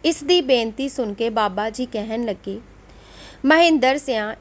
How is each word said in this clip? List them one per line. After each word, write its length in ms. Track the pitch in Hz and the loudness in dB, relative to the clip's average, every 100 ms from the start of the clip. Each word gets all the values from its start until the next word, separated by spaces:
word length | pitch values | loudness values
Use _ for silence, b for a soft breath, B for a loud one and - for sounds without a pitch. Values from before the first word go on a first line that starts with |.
ਇਸ 200 | 311 320 | 0 -2
ਦੀ 160 | 285 359 | 2 2
ਬੇਨਤੀ 480 | 262 247 226 214 269 | 4 2 2 -4 -6
ਸੁਣ 240 | 269 220 | -4 -6
ਕੇ 180 | 202 233 | -4 -2
ਬਾਬਾ 400 | 220 208 190 220 | 0 -2 -2 -6
ਜੀ 160 | 220 247 | -6 -6
ਕਹਿਣ 380 | 220 214 226 | -6 -6 -4
ਲੱਗੇ, 360 | 233 190 - 202 - - - B B B B B 269 | -4 -6 -10 -12 -14 -20 -20 B B B B B 4
"ਮਹਿੰਦਰ 520 | 320 339 311 262 277 | 6 6 4 2 0
ਸਿਆਂ, 360 | 277 226 214 - | -2 -4 -4 -6